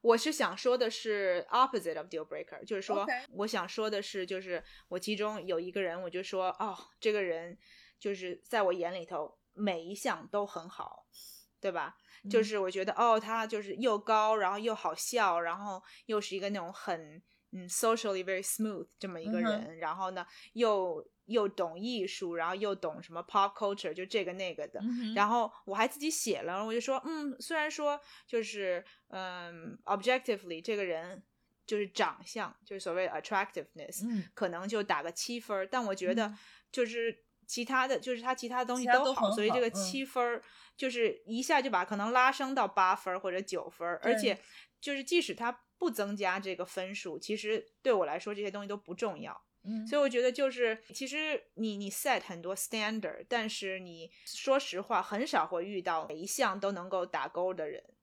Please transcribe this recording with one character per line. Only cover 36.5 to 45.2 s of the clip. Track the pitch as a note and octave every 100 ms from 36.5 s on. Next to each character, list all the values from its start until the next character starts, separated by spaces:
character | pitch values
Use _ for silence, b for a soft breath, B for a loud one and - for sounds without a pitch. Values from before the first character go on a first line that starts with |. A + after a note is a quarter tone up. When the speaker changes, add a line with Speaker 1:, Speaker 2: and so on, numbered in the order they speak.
| B _
Speaker 1:
就 | - A#3
是 | A#3 A#3 A3+ _ _ -
其 | -
他 | A#3+ C4 C4
的， | C4
就 | B3+ A#3+
是 |
他 | A#3+ B3+
其 | A#3+
他 | B3
的 | A#3+
东 | B3
西 | B3
都 |
好， | B3
Speaker 2:
其 |
他 | C4+
都 |
很 | B3+ G#3
好， | G#3+
Speaker 1:
所 | G#3+
以 |
这 | B3
个 | A#3
七 | G3+ C#4+ C#4
Speaker 2:
嗯。 | C4
Speaker 1:
分 | B3+
儿 | A#3+ A#3 B B B -
就 | C4
是 | A#3+ A3 - F#3
一 | A3+
下 | C4 D4+
就 | C4
把 | F#3+
可 | F#3 G3+
能 | G#3+
拉 | B3 C4
升 | C4 C4+
到 | C4+ G3+
八 | G3+ F#3 G#3
分 | F#3
儿 | F#3
或 | F#3+
者 | F#3
九 | G3+ F3 -
分 | - E3+
儿， | E3+
Speaker 2:
对。 | A3
Speaker 1:
而 | A3
且 | A#3+ F#3 B B B _
就 | C#4+
是 | C#4
即 | C4 F4